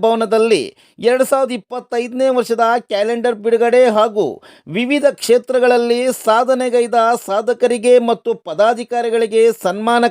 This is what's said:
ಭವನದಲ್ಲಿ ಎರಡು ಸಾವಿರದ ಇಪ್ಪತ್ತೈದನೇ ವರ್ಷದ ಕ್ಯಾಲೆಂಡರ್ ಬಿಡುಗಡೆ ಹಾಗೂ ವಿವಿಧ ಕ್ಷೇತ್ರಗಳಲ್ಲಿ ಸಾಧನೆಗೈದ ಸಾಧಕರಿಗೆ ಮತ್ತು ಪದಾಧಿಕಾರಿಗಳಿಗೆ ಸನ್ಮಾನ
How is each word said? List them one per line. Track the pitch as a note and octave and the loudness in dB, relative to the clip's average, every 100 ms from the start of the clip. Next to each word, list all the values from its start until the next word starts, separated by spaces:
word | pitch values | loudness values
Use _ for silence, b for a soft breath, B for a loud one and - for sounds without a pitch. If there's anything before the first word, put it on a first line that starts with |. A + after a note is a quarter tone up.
ಭವನದಲ್ಲಿ | A3 A3+ A3 A3 A3+ F#3+ G#2 - b b A3 | 0 0 0 0 2 0 -2 -12 b b 0
ಎರಡು | B3+ C4 | 0 2
ಸಾವಿರದ | C4+ B3+ A#3+ | 0 -2 -4
ಇಪ್ಪತ್ತೈದನೇ | - B3 - A#3 A#3+ B3 C4 B3 | -10 -14 -8 -6 -6 -2 0 0
ವರ್ಷದ | A3+ A3+ A3+ A#3+ - | -2 0 0 0 -2
ಕ್ಯಾಲೆಂಡರ್ | G3+ G#3+ A#3 A#3+ G#3+ G#3 | -4 -2 -2 -4 -4 -2
ಬಿಡುಗಡೆ | A3+ A#3 B3 B3+ G#3+ | 0 2 4 4 4
ಹಾಗೂ | A3+ G#3 D3+ - B B B F3 | 0 0 -4 -6 B B B -4
ವಿವಿಧ | B3 C#4+ C#4 G3 | -2 0 0 0
ಕ್ಷೇತ್ರಗಳಲ್ಲಿ | - A#3+ A#3+ B3+ B3 B3 A#3+ A#3+ B3+ - A3 | 0 0 2 0 2 2 2 0 -2 -2 0
ಸಾಧನೆಗೈದ | A3 B3+ B3+ B3+ A#3+ A#3 A#3 A3+ A#3 - | 0 2 0 0 0 0 0 0 0 -2
ಸಾಧಕರಿಗೆ | G3 A3 A#3 B3 A#3+ A#3+ B3 A#3 | -4 -2 0 0 0 4 4 4
ಮತ್ತು | A3+ - G#3+ - | -4 -4 -6 -6
ಪದಾಧಿಕಾರಿಗಳಿಗೆ | D#3 G#3+ A#3 B3 A#3+ A#3 A3+ A3+ A3 A3+ G#3+ | 0 0 0 -4 -6 -2 -2 0 2 2 2
ಸನ್ಮಾನ | F#3 G3 A3+ A#3+ A#3+ | -4 -4 0 2 2